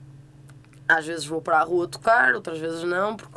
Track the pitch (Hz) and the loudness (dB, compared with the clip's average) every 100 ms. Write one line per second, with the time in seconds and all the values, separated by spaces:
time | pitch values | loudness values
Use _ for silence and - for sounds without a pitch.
0 | - - - - - - - - - 165 | -20 -20 -20 -20 -20 -20 -20 -10 0 0
1 | 156 165 147 160 165 165 160 175 175 - | 0 -6 -6 -6 2 2 4 0 -2 -2
2 | - 233 127 202 175 160 160 165 175 180 | 2 4 4 2 -2 -6 -6 -4 -2 -2
3 | 208 220 - | -2 -4 -12